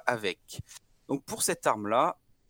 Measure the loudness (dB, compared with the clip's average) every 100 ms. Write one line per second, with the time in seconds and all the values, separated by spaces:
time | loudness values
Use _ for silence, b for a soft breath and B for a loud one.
0 | 2 0 -2 -6 -12 -16 -16 B _ _
1 | -8 -6 -6 -4 -2 0 0 0 2 4
2 | 2 0 _ _